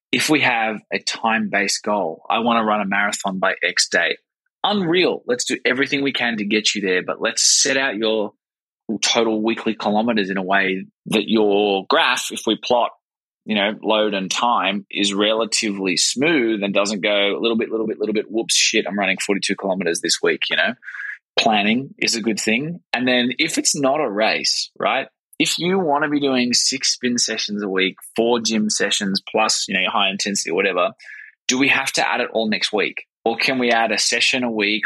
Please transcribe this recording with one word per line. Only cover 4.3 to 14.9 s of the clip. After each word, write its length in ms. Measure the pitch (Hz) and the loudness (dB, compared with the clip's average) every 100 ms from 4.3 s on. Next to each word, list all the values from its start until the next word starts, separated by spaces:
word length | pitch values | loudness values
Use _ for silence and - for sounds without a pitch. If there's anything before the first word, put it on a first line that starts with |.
| _ _ _ | _ _ _
Unreal. 600 | 185 208 170 180 151 - - | -2 0 2 2 2 0 -2
Let's 200 | 123 - | -4 -2
do 120 | - 120 | -2 0
everything 380 | 127 139 139 | 0 0 0
we 100 | 139 | -2
can 240 | 123 120 110 | -2 -2 -2
to 80 | 101 | 0
get 300 | 107 104 104 | 0 0 -2
you 60 | |
there, 200 | 95 92 | 0 0
but 180 | 87 - | -2 -2
let's 220 | 107 - | -2 2
set 360 | - - 139 135 | 2 4 2 0
out 180 | 135 104 | 0 -2
your 380 | 110 110 104 - _ _ _ _ - 107 | 0 0 -2 -8 _ _ _ _ -8 -4
total 380 | - 120 113 110 | 0 2 2 0
weekly 320 | 110 113 113 | 0 -2 -4
kilometers 560 | 107 107 107 120 110 95 | -2 0 0 2 0 0
in 80 | 98 | -2
a 60 | |
way 420 | 90 98 95 95 101 _ - | 0 2 2 -2 -6 _ -2
that 200 | 110 - | 0 2
your 580 | 110 104 101 104 98 90 | 2 4 4 2 2 2
graph, 420 | 151 139 127 - | 2 2 0 -4
if 120 | 110 117 | -6 -2
we 100 | 107 | -2
plot, 360 | - 120 110 - _ _ _ _ - | 0 2 0 -4 _ _ _ _ -4
you 100 | 107 | 0
know, 180 | 101 104 | 0 -2
load 320 | 101 107 107 | 0 2 2
and 160 | 98 92 | 0 -4
time, 560 | - 120 107 92 101 - | 0 2 2 0 -2 -4